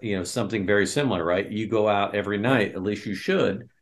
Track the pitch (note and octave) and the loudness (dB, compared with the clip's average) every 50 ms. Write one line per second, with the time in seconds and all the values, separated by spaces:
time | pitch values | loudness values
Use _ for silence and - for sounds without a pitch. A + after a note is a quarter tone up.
0 | - G#2+ G2+ F#2 E2+ - - B2 A2 G2 A2+ G#2+ F#2+ F2+ G#2 G2+ G2 F2+ - D3 | -6 -4 -4 -4 -4 -4 -4 -4 -4 -2 -2 -2 2 4 4 4 4 2 0 0
1 | C#3+ B2+ G2+ F2 E2 F2 F2+ G2 G2+ - G#2+ G#2+ A2 G#2 A2+ G#2+ G#2+ G#2+ G2+ G2+ | 0 2 0 0 0 2 0 0 0 -2 -4 -6 -4 0 0 2 4 4 4 2
2 | G2+ G2 G#2 G#2 F#2 G2+ G#2 G2+ G#2+ B2+ C3+ A#2 G2+ - - F#2 F#2 G#2 G#2 G#2 | 2 0 0 -2 -2 0 -2 0 2 2 4 4 2 0 -2 -4 -4 -4 -4 -4
3 | - A2+ G2 - - - F#3+ F#3 C3+ G2 F#2+ G2+ - - _ _ | -6 -8 -8 -6 -2 -2 0 2 2 0 0 -4 -10 -16 _ _